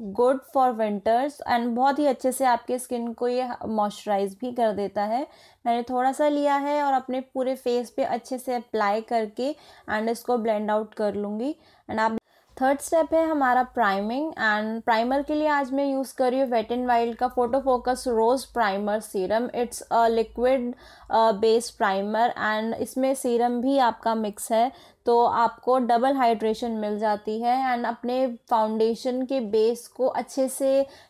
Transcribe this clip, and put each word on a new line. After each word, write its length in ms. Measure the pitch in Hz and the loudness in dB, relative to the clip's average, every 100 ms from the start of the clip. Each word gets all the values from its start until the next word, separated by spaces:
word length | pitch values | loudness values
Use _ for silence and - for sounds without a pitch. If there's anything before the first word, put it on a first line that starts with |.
| 214 196 | -6 2
good 160 | 247 269 - 277 | 2 2 -2 0
for 160 | 254 226 | 2 2
winters 560 | 220 208 226 233 294 - - | -2 0 0 2 0 -6 -2
and 140 | 240 240 | -2 0
बहुत 340 | 233 269 277 | 0 2 2
ही 60 | 294 | 0
अच्छे 260 | 247 262 | 0 -2
से 140 | 247 262 | 0 2
आपके 340 | 233 - 254 | 0 -2 -6
स्किन 340 | - 240 233 | -4 -6 -6
को 140 | 226 247 | -4 -2
ये 220 | 247 254 - 202 | -2 -4 -6 -4
मॉइस्चराइज 720 | 220 208 - 208 196 196 196 | -2 -2 -4 -2 0 -2 -4
भी 100 | 247 | -6
कर 200 | 247 220 | -2 0
देता 320 | 196 196 202 | 0 -4 -4
है। 240 | 208 233 311 - - _ 240 | -2 -2 -4 -12 -20 _ -2
मैंने 180 | 240 | -2
थोड़ा 280 | 240 254 254 | -2 0 0
सा 160 | 269 294 | 2 2
लिया 280 | 294 285 277 | 2 2 0
है 280 | 285 294 | 0 0
और 100 | 285 | 2
अपने 260 | 269 254 254 | 0 -2 -6
पूरे 360 | 254 262 254 254 | -6 -4 -2 -2
फेस 340 | 247 240 226 | -2 -2 -2
पे 140 | - | -4
अच्छे 340 | 269 233 - 254 | -2 -4 -6 -8
से 180 | 262 240 | -4 -6
अप्लाई 460 | 226 220 202 214 | -4 -2 0 0
करके 540 | 226 233 214 214 262 302 - - - | -2 -2 -2 -4 -6 -6 -14 -18 -6
and 200 | 214 220 | -4 -2
इसको 280 | 233 - 247 | -4 -2 0
ब्लेंड 340 | 220 208 214 | 0 0 0
आउट 220 | 214 214 | -2 -2
कर 200 | - 208 | -4 -2
लूँगी। 420 | 202 208 214 262 320 _ _ - | -2 -6 -4 -6 -6 _ _ -8
And 100 | 185 | -2
आप 160 | 226 220 - _ _ - | 0 -2 -8 _ _ -2
थर्ड 180 | 262 277 | 0 0
स्टेप 340 | - 330 311 | 2 2 2
है 140 | 320 320 | 2 2
हमारा 340 | 311 254 254 | 2 2 2
प्राइमिंग 680 | 247 240 214 196 208 254 320 | 0 0 0 0 -2 -4 -4
and 540 | - 220 214 220 226 233 | -2 0 0 -2 -4 0
प्राइमर 360 | 226 240 277 | 0 2 0
के 140 | 285 302 | 0 0
लिए 120 | 302 | 2
आज 240 | 285 262 | 0 0
मैं 140 | 269 285 | -2 -2
यूज़ 300 | 269 254 - | -2 -4 -2
कर 160 | 254 | 0
रही 80 | 262 | 2
हूँ 100 | 269 | 0
Wet 220 | 240 220 | 0 -2
n 160 | 240 247 | -2 0
Wild 280 | 233 233 226 | 2 0 -2
का 160 | 247 247 | -2 0
Photo 220 | 240 262 269 | 0 0 2
Focus 400 | 247 247 254 262 | 0 0 -2 0
Rose 380 | 226 226 262 - 240 | 2 2 2 -2 -2
Primer 400 | 214 196 208 214 214 | 0 0 -2 -4 -4
Serum। 360 | 202 185 220 247 | -4 0 0 -2
It's 340 | - 240 - - | -4 -6 -6 -2
a 160 | 226 226 | 2 4
liquid, 640 | 226 220 - 254 269 240 254 - - - 220 | 2 -2 0 2 2 -2 -8 -16 -20 -2 4
uh, 180 | 226 202 | 4 4
based 300 | 226 226 226 - | 2 2 0 -2
primer 460 | 214 196 202 214 240 | 0 0 -2 0 0
and 440 | - 214 214 220 | 0 -2 -2 -2
इसमें 400 | - 247 254 262 | -4 -4 -2 0
सीरम 480 | 269 247 233 240 240 | 0 0 2 0 0
भी 160 | 262 277 | 0 2
आपका 380 | 240 226 226 226 | 2 0 -2 -2
मिक्स 360 | 208 202 - | -4 -6 -2
है, 200 | 226 247 - - _ - | 0 0 -2 -18 _ 2
तो 200 | 233 240 | 4 4
आपको 520 | - 226 - - 254 | 2 0 0 0 2
डबल 380 | 233 233 262 277 | 2 2 2 2
हाइड्रेशन 560 | 240 220 220 220 240 | 2 2 0 -2 -4
मिल 280 | 220 208 208 | -4 -4 -2
जाती 420 | 214 208 208 220 | -2 -2 -4 -2
है। 360 | 240 254 262 240 | 0 0 0 -2
And 100 | 226 | -4
अपने 500 | 233 240 254 262 233 - | -4 -4 0 -2 -4 -2
फाउंडेशन 760 | 233 214 220 220 226 262 247 262 | 0 2 2 0 0 -4 -4 -2
के 140 | 269 | -2
बेस 480 | 214 220 220 233 - | 0 2 2 0 -8
को 200 | - 262 | -2 -2
अच्छे 400 | - 233 - 262 | -2 -4 -2 -2
से 380 | - 269 269 269 - | 0 2 2 0 -6